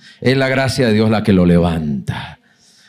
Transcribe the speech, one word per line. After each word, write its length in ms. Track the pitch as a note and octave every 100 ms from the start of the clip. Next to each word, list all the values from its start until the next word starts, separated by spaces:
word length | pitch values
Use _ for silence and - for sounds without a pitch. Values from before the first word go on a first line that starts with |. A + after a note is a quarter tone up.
| - -
Es 160 | B2 C3+
la 120 | C3
gracia 380 | C3 C3+ - B2
de 60 |
Dios 180 | G#2+ A2
la 140 | A2
que 80 | G#2
lo 140 | F#2+ F2
levanta. 920 | F2 E2+ E2 D#2 C#2 - - - - _ _ _ _